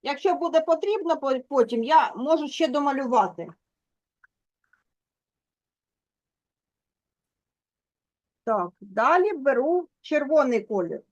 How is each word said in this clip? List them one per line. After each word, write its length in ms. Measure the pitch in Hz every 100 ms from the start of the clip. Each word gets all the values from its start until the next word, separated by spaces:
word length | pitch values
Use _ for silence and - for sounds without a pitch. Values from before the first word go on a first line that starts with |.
Якщо 340 | - 277 392 349
буде 260 | 339 311
потрібно 560 | 320 330 403 427 339 320
по-, 220 | 269 262 -
потім, 340 | 277 226 233
я 300 | 226 311 226 185
можу 320 | 269 320 277
ще 200 | - 320
домалювати. 800 | 285 285 269 262 240 185 170 170 - _ _ _ _ _ _ _ _ _ _ _ _ _ _ _ _ _ _ _ _ _ _ _ _ _ _ _ _ _ _ _ _ _ _ _ _ _ _ _ _ _ _ _ _ _ _ _ _
Так, 260 | - 214 175 _
далі 520 | 202 190 247 349 403
беру 560 | 339 269 240 285 359 349 _
червоний 600 | - 302 277 311 262 233
колір. 380 | 208 208 170 147 _